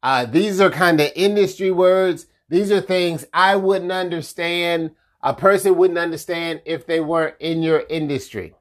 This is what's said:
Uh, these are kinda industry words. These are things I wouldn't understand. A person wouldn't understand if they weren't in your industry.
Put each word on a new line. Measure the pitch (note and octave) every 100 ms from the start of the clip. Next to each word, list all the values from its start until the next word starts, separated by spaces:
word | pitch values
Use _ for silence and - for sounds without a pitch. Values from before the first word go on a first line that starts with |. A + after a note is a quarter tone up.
Uh, | B2+ C3+
these | A#2+ C#3 G#3 F#3+
are | G3
kinda | C#3+ F3 D#3+ D3 -
industry | G3 G#3 F#3+ - F#3+
words. | F3+ F#3 F#3 F#3 D#3+ - _ _
These | E3+ G3+
are | G3+
things | F#3+ F#3 F3 E3 -
I | E3 F#3+ G3
wouldn't | F#3+ F#3+ F3
understand. | F#3 F3+ E3+ D#3 - E3+ F3 E3+ E3+ D#3+ _ _ _
A | C3+
person | D3+ F#3+ G3 G3 F3+
wouldn't | F#3 E3+
understand | E3+ E3 - E3+ E3 D#3+
if | - D#3+ -
they | E3
weren't | D#3 E3 D#3+ -
in | D#3 E3
your | D#3+ D#3+ -
industry. | D#3+ D3+ C#3 - G#2+ E2 _